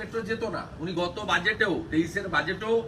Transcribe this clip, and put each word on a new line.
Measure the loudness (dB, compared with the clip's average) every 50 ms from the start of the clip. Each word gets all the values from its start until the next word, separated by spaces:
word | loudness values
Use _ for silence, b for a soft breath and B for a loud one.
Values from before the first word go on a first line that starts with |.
মেট্রো | -2 -4 -4 -4 -2 -2
যেত | -2 -2 -2 -2 -4
না। | -4 -6 -8 -8 -6
উনি | -6 -2 0 0
গত | 0 0 -2 -4 0 2
বাজেটেও, | 2 2 4 2 2 4 2 2 2 0 -2 2
তেইশের | 2 2 2 2 0 -4 -2 0 0
বাজেটেও | 0 0 0 -2 -2 0 2 2 2 2